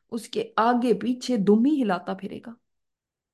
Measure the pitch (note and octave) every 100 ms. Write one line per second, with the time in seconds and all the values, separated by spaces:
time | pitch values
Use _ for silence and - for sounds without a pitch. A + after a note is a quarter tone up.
0 | - A#3 - - - - A3+ B3 B3 G3+
1 | G#3 B3 - B3 F#3+ G#3+ B3 D4+ A3+ F3+
2 | - F#3+ F#3+ - - A#3 _ _ _ _
3 | _ _ _